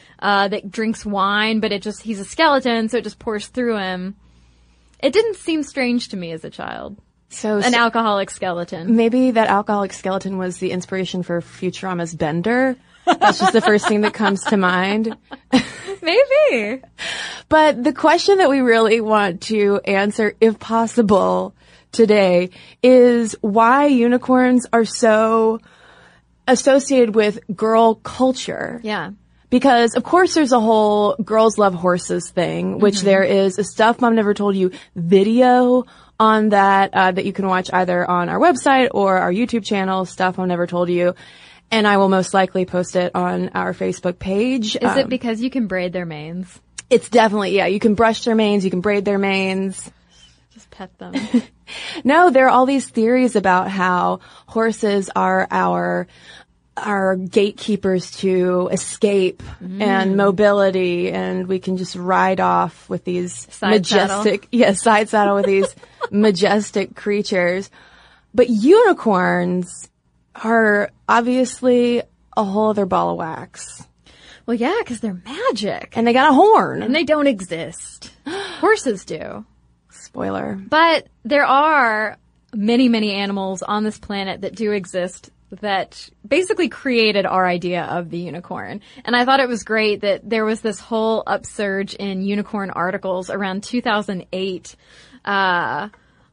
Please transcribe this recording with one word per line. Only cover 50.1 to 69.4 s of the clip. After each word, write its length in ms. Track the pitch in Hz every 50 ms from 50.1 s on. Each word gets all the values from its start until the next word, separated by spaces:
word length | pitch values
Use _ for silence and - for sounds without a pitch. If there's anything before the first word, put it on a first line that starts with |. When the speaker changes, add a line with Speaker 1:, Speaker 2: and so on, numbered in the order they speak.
| _ _ _ _ _ _ _ _ _
Speaker 1:
Just 160 | 226 _ _
pet 260 | - - 196 185 _ _
them. 140 | 185 180 - 269
Speaker 2:
<laughs> 40 | 214 220 - 233 - - _ _ _ - - - - - - 339 -
No, 260 | 247 294 330 359 359
there 160 | 240 262 262 262
are 20 |
all 160 | 214 247 262
these 220 | 254 277 269 233 -
theories 480 | - 233 220 226 247 254 254 240 - 208
about 320 | 185 190 180 185 185 185
how 500 | 196 196 180 185 180 180 175 180 185 185 _ - - - _ _
horses 640 | - 226 226 226 220 - - 208 202 202 190 - -
are 320 | 190 185 185 185 190 190 -
our, 580 | 185 185 185 180 175 175 175 180 175 175 180 - _ - - - - - - _ _ _ _ _ - -
our 380 | - 214 202 196 190 190 190
gatekeepers 960 | 185 185 180 - 220 202 208 - - - - 208 196 - 190 185 180 175 - - -
to 500 | - 190 185 185 180 180 180 180 180 -
escape 680 | - 175 - - - - - 202 202 196 185 185 - - - - - - 185
Speaker 1:
Mm. 180 | 180 185 196
Speaker 2:
and 360 | 214 202 196 190 190 190 190 196
mobility, 920 | 202 202 196 190 208 202 202 202 196 190 185 190 185 180 175 175 180 185
and 380 | 175 185 185 185 185 185 185 185
we 100 | 190 185
can 180 | - 190 185 185
just 180 | 185 175 -
ride 440 | 180 180 180 185 185 185 190 190 185
off 460 | 185 180 180 175 180 170 - - - -
with 160 | 190 175 -
these 280 | 180 180 180 175 180 - - - -
Speaker 1:
Side 360 | - - 214 190 214 208 175 -
saddle. 300 | 202 196 196 196 196 202
Speaker 2:
majestic, 280 | 214 214 185 202 - -
<laughs> 20 |
yeah, 220 | - 233 247 - 196
side 340 | - - 233 214 208 220 214
saddle 260 | - 214 208 202 202
with 100 | 202 202
these 280 | 202 196 196 196 - - - - - _
Speaker 1:
<laughs> 180 | - - -
Speaker 2:
majestic 840 | 202 202 214 220 196 170 202 190 202 214 202 - - 208 190 - -
creatures. 760 | - - 208 208 208 202 - 214 185 175 175 180 190 196 - _ - - - _ _ _ _ _ _ _ _ -
But 140 | 226 247 240
unicorns 1400 | 233 208 208 285 370 440 494 392 349 - - 226 202 180 180 180 175 180